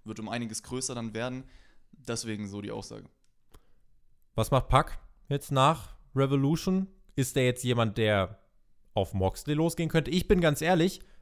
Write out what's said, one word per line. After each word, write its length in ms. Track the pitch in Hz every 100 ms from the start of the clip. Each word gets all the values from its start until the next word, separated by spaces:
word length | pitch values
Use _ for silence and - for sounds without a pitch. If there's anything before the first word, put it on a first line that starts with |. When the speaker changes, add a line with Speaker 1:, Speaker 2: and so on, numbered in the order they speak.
Speaker 1:
wird 160 | 110 107
um 80 | 110
einiges 340 | 120 113 107
größer 320 | - 127 131
dann 200 | 120 113
werden. 300 | 110 123 127 131 - - - -
Deswegen 560 | - 120 117 113 104 101
so 140 | 104
die 100 | 104
Aussage. 380 | 110 - 107 - _ _ _ _ - _ - - _ _ _ _
Speaker 2:
Was 160 | - -
macht 180 | 131 -
Pac 300 | 127 - - - - -
jetzt 220 | 139 -
nach 460 | 135 139 156 - - -
Revolution? 720 | 135 135 139 139 165 185 190 190 - - -
Ist 180 | 131
der 120 | 139 127
jetzt 180 | 123
jemand, 320 | 123 117 110 107
der 420 | 107 101 92 - _ _ _ - _
auf 200 | 104 95
Moxley 400 | 98 95 - -
losgehen 340 | 151 165 165 165
könnte? 220 | 160 139
Ich 180 | 175 -
bin 120 | 185
ganz 200 | 165 143
ehrlich, 400 | 160 180 185 - - -